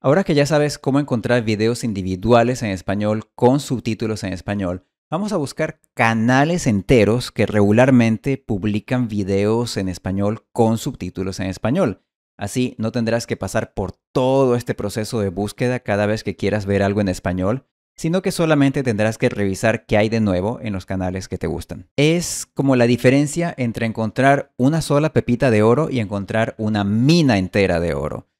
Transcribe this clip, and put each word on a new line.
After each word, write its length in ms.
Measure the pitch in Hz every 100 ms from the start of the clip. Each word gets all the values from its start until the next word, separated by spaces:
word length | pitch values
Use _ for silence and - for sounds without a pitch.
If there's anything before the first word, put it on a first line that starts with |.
Ahora 240 | 131 165
que 100 | 196
ya 120 | 143 143
sabes 320 | 151 147 143
cómo 220 | 139 139
encontrar 440 | 143 120 113 120
videos 400 | 110 104 110 120
individuales 760 | 120 98 92 92 110 120 117 127
en 80 | 110
español 600 | 95 - 101 104 110 -
con 260 | - 123 143
subtítulos 640 | 139 120 - 107 110 107
en 80 | 98
español, 540 | 92 - 104 92 92 - _ _
vamos 240 | 160 208
a 20 | 202
buscar 440 | 135 - 156 - _
canales 760 | - 113 113 113 131 151 175 139
enteros 640 | 101 - 127 101 120 -
que 140 | -
regularmente 920 | 104 104 101 107 131 123 113 110 143 135
publican 680 | - 104 107 104 - 127 120
videos 680 | 104 95 98 104 113 117 104
en 140 | 95
español 560 | 90 90 95 101 110 _
con 260 | - 113 113
subtítulos 600 | 147 123 90 - 92 92
en 80 | 95
español. 520 | 92 110 165 151 92 _ _ _ -
Así 360 | 101 127 127 -
no 120 | 110
tendrás 360 | 120 113 117 -
que 100 | 110
pasar 380 | 113 113 101
por 180 | - 92 - _
todo 420 | 143 127 135 131 120
este 180 | -
proceso 460 | 113 101 117 107 117
de 80 | 98
búsqueda 520 | 90 104 - 123 127
cada 260 | - 101 104
vez 180 | 110
que 120 | - 95
quieras 280 | 101 104
ver 180 | 98 98
algo 200 | 98 101
en 60 | 98
español, 580 | 87 90 90 95 135 - _ _ -
sino 260 | 165 185
que 100 | 190
solamente 500 | 175 160 147 139 139
tendrás 360 | 131 104 107 110
que 100 | 123
revisar 560 | - 101 95 113 110
qué 140 | - 107
hay 100 | 110
de 120 | 113
nuevo 380 | 104 90 101 123
en 100 | 107
los 140 | 95 -
canales 420 | 95 92 92 -
que 80 | 92
te 100 | 87
gustan. 440 | 78 - 85 - -
Es 500 | 151 170 165 - -
como 280 | - 139
la 120 | 127 120
diferencia 680 | 123 127 139 147 170 170 -
entre 260 | 120 110
encontrar 680 | 113 110 110 - 135 139 - -
una 240 | 127 160
sola 320 | - 143 151
pepita 380 | 123 - 120 135
de 120 | 107
oro 280 | 107 123 160
y 100 | 131
encontrar 540 | 98 101 95 110 117 -
una 260 | 110 107
mina 540 | 101 110 135 170 143 101
entera 420 | 92 104 95 85
de 140 | 85
oro. 340 | 69 73 58 -